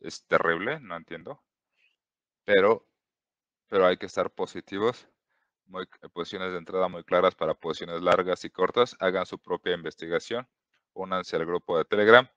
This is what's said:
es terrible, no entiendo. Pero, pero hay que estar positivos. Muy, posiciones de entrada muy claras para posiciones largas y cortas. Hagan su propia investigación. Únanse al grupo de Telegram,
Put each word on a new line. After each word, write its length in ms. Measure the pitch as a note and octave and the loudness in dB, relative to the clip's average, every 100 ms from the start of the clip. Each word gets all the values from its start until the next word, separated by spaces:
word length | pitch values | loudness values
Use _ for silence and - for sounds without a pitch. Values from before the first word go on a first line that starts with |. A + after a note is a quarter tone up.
es 260 | E2 - - | -16 -14 0
terrible, 520 | E2 E2+ E2+ A2 D#3 | 0 2 -2 -4 -8
no 160 | G#2+ E2+ | -10 -14
entiendo. 440 | - E2 - C#3+ _ _ _ _ _ _ _ _ _ _ - | -12 -16 -16 -18 _ _ _ _ _ _ _ _ _ _ 2
Pero, 400 | G2+ G2+ A2+ _ _ _ _ _ _ _ _ - | 4 4 2 _ _ _ _ _ _ _ _ -4
pero 180 | G2+ F2+ | 2 2
hay 80 | F#2 | 2
que 100 | F#2+ | -4
estar 240 | G2 F2+ | -4 -4
positivos. 800 | - F#2 F2 - G2 A2+ B2+ - _ _ _ _ _ _ | -4 -8 -8 -10 -2 -2 -4 -16 _ _ _ _ _ _
Muy, 200 | F#2 F#2 _ D#2+ | -12 -12 _ -16
posiciones 400 | F2 E2 F#2+ F#2 | -10 -8 -6 -6
de 60 | F2+ | -8
entrada 320 | E2 F#2 F#2 | -6 -2 -2
muy 160 | F2 - | -4 0
claras 300 | F2+ F#2 - | 4 4 2
para 180 | D#2+ | -4
posiciones 480 | - E2 D#2 E2+ E2+ | -4 -6 -8 -8 -2
largas 420 | F2+ F2+ F2+ F2+ | 2 2 2 -4
y 60 | F2 | -6
cortas. 480 | - F2+ B2 A#2+ - | -2 -2 2 0 0
Hagan 260 | F#2+ F#2 F2+ | -2 -2 -6
su 140 | - | -10
propia 340 | - F2 F2+ | -8 -6 -4
investigación. 720 | F2 D#2+ - E2 E2+ - A#2 C3 _ _ _ _ | -4 -6 -10 -4 -4 -4 -8 -8 _ _ _ _
Únanse 460 | - F#2 F#2 - E2 | -12 -6 -6 -4 -4
al 80 | E2 | -2
grupo 320 | F2 - E2 | -4 -2 -2
de 80 | D#2 | 0
Telegram, 420 | G#2 G#2+ A#2+ C3 | 2 8 8 6